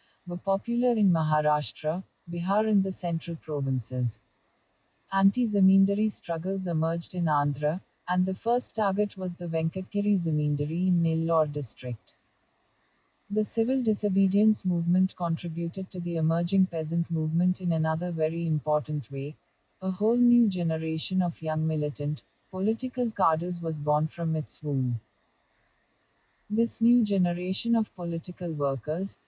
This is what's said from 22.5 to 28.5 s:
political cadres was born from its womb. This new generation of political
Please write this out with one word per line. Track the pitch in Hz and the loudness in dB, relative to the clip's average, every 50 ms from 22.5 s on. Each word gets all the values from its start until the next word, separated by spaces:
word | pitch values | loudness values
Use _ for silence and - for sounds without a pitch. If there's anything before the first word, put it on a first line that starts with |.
political | - 190 190 214 226 - 262 254 - 254 247 226 | -6 -2 0 0 0 -2 -4 -6 -4 -2 -4 -2
cadres | - - 185 165 160 160 170 180 175 170 | 0 2 2 2 2 0 -2 -4 -4 -4
was | 170 165 156 | -4 -4 -4
born | 147 147 151 147 151 156 | -2 0 0 2 2 0
from | 156 - 175 170 160 160 | -2 -4 -4 -4 -2 -2
its | 156 147 - - - | -2 -4 -6 -10 -8
womb. | 151 147 143 135 127 123 120 113 - _ _ _ _ _ _ _ _ _ _ _ _ _ _ _ _ _ _ _ _ _ _ _ _ _ _ _ _ - | -6 -2 -2 0 0 -2 -2 -4 -8 _ _ _ _ _ _ _ _ _ _ _ _ _ _ _ _ _ _ _ _ _ _ _ _ _ _ _ _ -4
This | 208 226 233 226 - - | 0 0 0 0 0 0
new | 226 233 247 247 220 | 2 4 4 4 4
generation | 202 202 190 180 175 175 175 180 185 190 - - 233 233 | 2 2 2 2 0 0 -2 -4 -4 -4 -4 -2 0 0
of | 226 214 - _ | 0 0 -2 _
political | - 175 170 170 165 - 180 175 - 180 170 | -8 -6 -4 -4 -4 -6 -8 -10 -8 -6 -6